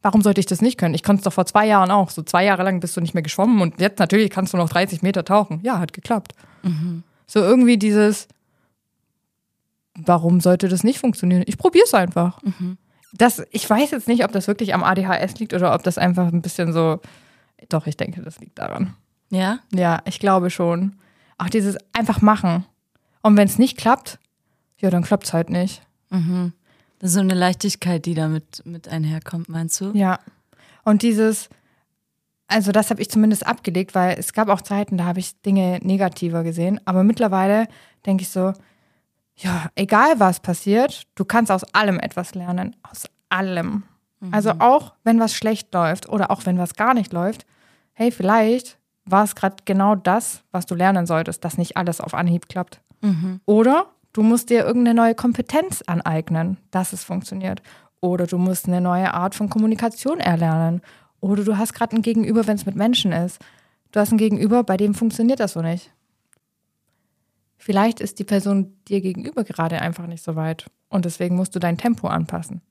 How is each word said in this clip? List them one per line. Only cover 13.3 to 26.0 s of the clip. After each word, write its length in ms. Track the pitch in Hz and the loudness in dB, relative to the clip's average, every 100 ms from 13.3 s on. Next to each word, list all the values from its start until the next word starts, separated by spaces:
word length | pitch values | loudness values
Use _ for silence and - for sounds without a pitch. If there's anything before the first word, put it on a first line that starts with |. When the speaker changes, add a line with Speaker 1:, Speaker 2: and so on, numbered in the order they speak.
| - - | 2 -8
Speaker 1:
ich 180 | - - | -8 -2
weiß 220 | 214 285 | 0 0
jetzt 160 | 269 226 | -2 0
nicht, 160 | 233 226 | 0 0
ob 60 | |
das 160 | 196 190 | -2 -4
wirklich 260 | 202 202 | -4 -2
am 100 | 190 | 0
A 120 | 170 190 | 0 0
D 100 | 190 | 0
H 100 | 180 | -2
S 200 | 185 - | -4 -6
liegt 140 | 214 | -6
oder 220 | 180 180 120 | 0 0 0
ob 80 | |
das 140 | 185 175 | -2 0
einfach 280 | 180 180 175 | 0 2 0
ein 80 | 170 | 0
bisschen 320 | 170 - 170 | -4 -4 -2
so, 260 | 165 160 156 - - _ _ _ _ - | 0 0 -2 -8 -20 _ _ _ _ -6
doch, 160 | 160 151 | -4 -4
ich 100 | - | -8
denke, 260 | - 175 | -8 -8
das 160 | 160 - | -14 -18
liegt 180 | - - | -20 -12
daran. 380 | - - 185 - _ _ _ | -10 -6 -6 -6 _ _ _
Speaker 2:
Ja? 300 | 190 185 240 _ | -4 -2 -4 _
Speaker 1:
Ja, 300 | 185 175 165 - | 0 0 0 -4
ich 140 | - | -4
glaube 300 | 202 190 175 | 2 2 0
schon. 460 | - 170 170 190 - _ _ _ _ | -2 -2 0 -4 -6 _ _ _ _
Auch 120 | 175 | -2
dieses 280 | 220 202 196 _ | 0 -2 -4 _
einfach 280 | - 220 208 | -4 -2 4
machen. 440 | 208 208 180 170 185 _ _ _ _ _ | 4 4 0 -2 -4 _ _ _ _ _
Und 160 | 214 208 | 4 6
wenn's 220 | 202 202 | 4 4
nicht 180 | 262 - | 0 2
klappt, 420 | 226 262 - - _ _ _ _ _ _ | 0 0 -2 -20 _ _ _ _ _ _
ja, 100 | 190 | 0
dann 140 | 175 | 0
klappt's 280 | 170 202 - | 0 -2 0
halt 180 | 165 170 | -4 -2
nicht. 300 | 175 185 - _ _ | -2 -4 -6 _ _